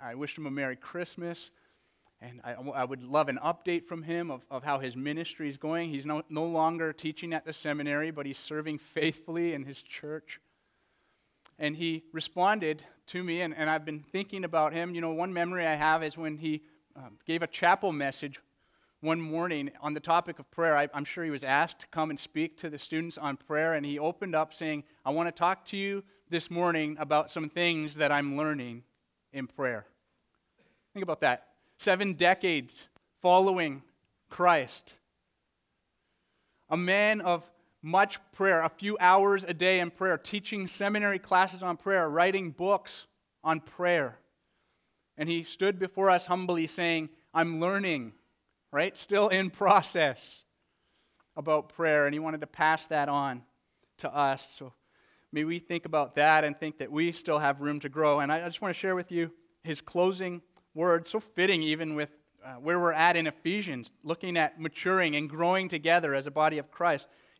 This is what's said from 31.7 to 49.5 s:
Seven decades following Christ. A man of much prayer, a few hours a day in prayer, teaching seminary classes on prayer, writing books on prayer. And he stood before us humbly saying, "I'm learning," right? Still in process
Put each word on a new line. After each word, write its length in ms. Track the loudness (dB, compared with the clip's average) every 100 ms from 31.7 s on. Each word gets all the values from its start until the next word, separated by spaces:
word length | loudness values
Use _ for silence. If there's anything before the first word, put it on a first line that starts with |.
| -4
Seven 380 | 2 2 0 4
decades 680 | 4 4 2 -2 -4 -14 -20 _ _ _
following 600 | 6 6 6 2 -2 -4 -14 _ _ _ _
Christ. 640 | 2 4 6 2 -10 -18 -20 _ _ _ _ _ _ _ _ _ _ _ _ _ _ _ _ -4
A 60 | -2
man 460 | 2 4 4 2
of 280 | 2 0 -2 _ _ _
much 380 | 0 4 4 0 _
prayer, 280 | 0 4 4
a 60 | 2
few 300 | -2 -4 4
hours 460 | 8 8 6 4 0
a 60 |
day 260 | 0 4 4
in 120 | 2
prayer, 260 | 0 0 0
teaching 500 | -2 -8 -6 -6 -6
seminary 520 | -2 0 2 0 0
classes 440 | 2 4 4 0
on 140 | -6 -4
prayer, 320 | 0 2 2
writing 400 | 4 4 2 -4
books 540 | -2 2 0 0 -18 -18 _ _ _
on 200 | -2 -2
prayer. 560 | -4 -2 2 2 0 -6 _ _ _ _ _ _ _ _ _ -8
And 120 | -4
he 160 | -4
stood 360 | -6 -2 0 0
before 300 | -4 2 4
us 180 | 4 2
humbly 380 | -2 0 0 -2
saying, 440 | -2 0 0 -4 -12 _
"I'm 260 | 0 2 2
learning," 540 | 0 0 0 -2 -6 -14 _ _ _ _ _
right? 240 | 0 0 -2
Still 320 | 0 2 4
in 220 | 4
process 960 | 0